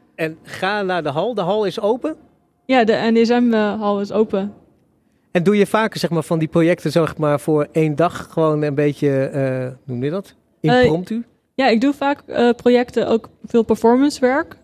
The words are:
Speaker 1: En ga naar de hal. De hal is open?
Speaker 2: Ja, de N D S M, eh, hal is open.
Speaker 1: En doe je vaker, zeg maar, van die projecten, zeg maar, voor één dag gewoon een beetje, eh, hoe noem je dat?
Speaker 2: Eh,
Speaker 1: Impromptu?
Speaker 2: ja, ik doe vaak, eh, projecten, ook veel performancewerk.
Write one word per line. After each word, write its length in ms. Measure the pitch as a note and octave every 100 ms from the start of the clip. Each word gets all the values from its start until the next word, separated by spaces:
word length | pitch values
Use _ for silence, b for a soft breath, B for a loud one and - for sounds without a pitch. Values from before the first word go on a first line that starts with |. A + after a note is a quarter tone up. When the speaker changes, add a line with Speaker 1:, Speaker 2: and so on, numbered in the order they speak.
| _
Speaker 1:
En 240 | - D#3+ D#3+
ga 400 | - - F#3+ G#3
naar 200 | F#3+ F3+
de 60 | D3+
hal. 260 | C#3 G#3
De 60 | G#3+
hal 240 | E3+ G#3+
is 160 | G3+ A3+
open? 360 | G#3 A#3+ D4+ D#4 - _ _ _ -
Speaker 2:
Ja, 180 | C4
de 80 | A3 F#3+ A3+
N 100 | A3+
D 40 | A3+
S 40 |
M, 220 | A#3+ A#3+
eh, 280 | A3+ G#3 G3+
hal 200 | G#3 G3+
is 120 | G3+
open. 420 | G#3+ A3 G3 G3+ - _ _ _ _ _ _ _
Speaker 1:
En 120 | F3+
doe 140 | E3 G#3
je 100 | F#3+
vaker, 340 | G#3+ A3 -
zeg 100 | E3+
maar, 120 | E3
van 160 | - E3
die 100 | D#3
projecten, 420 | E3+ E3 E3+ D#3+
zeg 240 | E3 D#3 -
maar, 240 | D3+ C#3+
voor 280 | - D3+ D3
één 240 | E3 D#3 D3
dag 320 | E3+ - -
gewoon 320 | - D#3+ D3+
een 120 | D3
beetje, 500 | C#3 D3 C#3+ C#3+ C3+ C#3
eh, 140 | C#3+ C3+ C3 B2+
hoe 100 | C3
noem 200 | - B2
je 60 | C3+
dat? 240 | F#3 - _ _ _
Speaker 2:
Eh, 220 | D#3 B3
Speaker 1:
Impromptu? 420 | B3 D#3+ F3+ A3 - _ _
Speaker 2:
ja, 140 | - C4
ik 120 | A#3
doe 120 | C4+
vaak, 300 | C#4 C#4 C#4+ -
eh, 240 | - A#3+ A#3
projecten, 520 | A#3+ A#3+ B3 A#3 -
ook 200 | A3+ - _
veel 180 | - A#3
performancewerk. 960 | A3 A3 A3+ B3 C#4+ - B3 C#4 E4 -